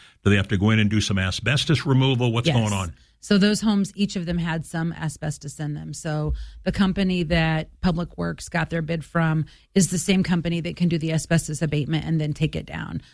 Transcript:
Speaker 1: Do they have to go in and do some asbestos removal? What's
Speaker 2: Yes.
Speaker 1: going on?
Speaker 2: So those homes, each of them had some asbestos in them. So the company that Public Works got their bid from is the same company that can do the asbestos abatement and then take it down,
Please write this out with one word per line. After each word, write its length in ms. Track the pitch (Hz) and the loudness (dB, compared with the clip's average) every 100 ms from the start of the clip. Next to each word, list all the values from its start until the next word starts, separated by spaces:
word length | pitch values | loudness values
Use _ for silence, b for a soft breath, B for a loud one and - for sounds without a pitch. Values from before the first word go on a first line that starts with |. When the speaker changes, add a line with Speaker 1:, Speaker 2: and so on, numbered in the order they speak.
| B B | B B
Speaker 1:
Do 60 | 101 | 2
they 40 | 101 | 4
have 140 | 92 | 2
to 80 | 98 | 2
go 120 | 107 | 4
in 80 | 110 | 4
and 100 | 104 | 4
do 100 | 107 | 2
some 180 | - 98 | 0 0
asbestos 680 | 92 - - 143 - 143 - | -2 -2 0 0 2 2 4
removal? 460 | 131 135 123 123 | 4 4 2 2
What's 140 | 117 135 | 2 2
Speaker 2:
Yes. 80 | 123 | 2
Speaker 1:
going 160 | 107 | 2
on? 200 | 98 90 - b b | 0 -2 -8 b b
Speaker 2:
So 180 | - 202 | 0 4
those 220 | 208 208 | 4 2
homes, 300 | 220 202 196 - | 2 2 0 0
each 200 | 202 196 | -2 -2
of 100 | 170 | -4
them 100 | 175 | -2
had 280 | 165 165 - | -2 -4 -6
some 280 | 165 165 | -4 -4
asbestos 680 | 165 160 - 156 - 143 - | -4 -6 -6 -6 -8 -10 -10
in 140 | 147 | -8
them. 200 | 147 160 | -8 -10
So 400 | 147 165 151 151 - B B | -8 -4 -2 -2 -4 B B
the 80 | 185 | -2
company 520 | - 190 190 185 180 | 2 2 2 0 0
that 460 | 156 170 160 160 156 - | 0 2 2 0 -4 -2
Public 340 | 185 165 165 - | 0 0 -4 -6
Works 300 | 170 156 - | -6 -6 -6
got 220 | 170 156 | -4 -2
their 120 | 165 | -2
bid 200 | 156 165 | -4 -6
from 420 | - 170 160 160 151 B B | -4 0 2 2 -2 B B
is 160 | 196 160 | 2 2
the 80 | 180 | 2
same 240 | - 190 | 2 2
company 360 | 165 175 170 170 | 2 0 0 -2
that 140 | 165 - | -4 0
can 120 | 175 | 0
do 100 | 165 | 2
the 120 | 160 | 0
asbestos 500 | 156 - 165 160 151 | -2 2 0 0 -4
abatement 420 | 156 147 143 156 156 | -2 -2 -2 -2 0
and 160 | 160 | -2
then 120 | 151 | -2
take 220 | 147 151 - | -2 -2 -2
it 100 | - | -8
down, 340 | 80 - - b | -10 -8 -10 b